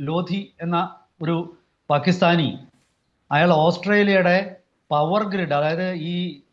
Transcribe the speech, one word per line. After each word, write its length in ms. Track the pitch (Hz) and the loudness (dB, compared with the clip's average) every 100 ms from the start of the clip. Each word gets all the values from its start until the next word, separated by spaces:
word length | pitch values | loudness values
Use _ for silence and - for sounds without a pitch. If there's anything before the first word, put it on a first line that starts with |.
ലോധി 500 | 143 170 180 196 196 - | -4 -4 -4 -6 -8 -10
എന്ന 340 | 170 175 185 - _ - | -4 -4 -4 -8 _ -10
ഒരു 360 | 160 170 170 - _ _ - | -4 -4 -6 -14 _ _ -2
പാകിസ്ഥാനി, 720 | 147 185 180 175 170 135 - - _ _ _ _ _ - | 0 2 2 4 4 0 -4 -14 _ _ _ _ _ -4
അയാൾ 220 | 143 175 | 2 4
ഓസ്ട്രേലിയയുടെ 1040 | 156 160 160 196 208 202 190 180 185 202 - _ _ - | 4 4 0 0 2 4 4 4 2 0 -12 _ _ -4
പവർ 320 | 147 156 202 | -2 0 0
ഗ്രിഡ്, 300 | 214 190 160 | -2 -4 -2
അതായത് 380 | 143 151 165 185 | 0 0 -2 -4
ഈ 500 | 180 160 175 180 147 _ | -6 -6 -6 -6 -10 _